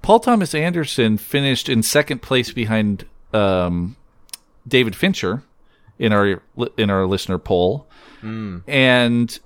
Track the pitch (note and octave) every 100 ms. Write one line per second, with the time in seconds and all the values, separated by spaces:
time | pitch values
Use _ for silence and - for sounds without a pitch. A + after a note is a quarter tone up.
0 | - A3 B3 A#3 F3 D#3 E3 F3 C#3+ -
1 | A2 G#2+ - C#3+ C#3 B2+ - A#2+ A2 D3
2 | C#3+ C3 - C3 A#2+ - A2 A2 G#2 G2
3 | - - - A2 G2+ F#2 F2+ F2 F2 -
4 | _ _ - - _ _ - B2+ A#2 F#2+
5 | F#3+ F#3+ F#2 A#2 - _ _ _ _ -
6 | A#2 G#2 G2+ F#2 - - A#2+ - G#2 G2
7 | F#2 F#2+ - F#2 - F#2 F2+ C#3 - -
8 | - - G#2+ A2+ G#2+ F2+ - C#3 C3 B2
9 | A#2+ A#2+ A#2+ -